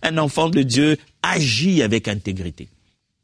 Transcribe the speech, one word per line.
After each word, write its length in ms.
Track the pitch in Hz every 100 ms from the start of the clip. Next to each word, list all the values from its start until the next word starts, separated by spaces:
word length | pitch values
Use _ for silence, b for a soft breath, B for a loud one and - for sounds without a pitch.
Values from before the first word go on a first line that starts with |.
Un 160 | 165 160
enfant 320 | 147 156 165
de 120 | 151
Dieu 360 | 127 123 151 147 b _
agit 580 | 175 175 135 110 185 165
avec 260 | 107 113 110
intégrité. 600 | 101 104 95 87 - - _ _ _ _ _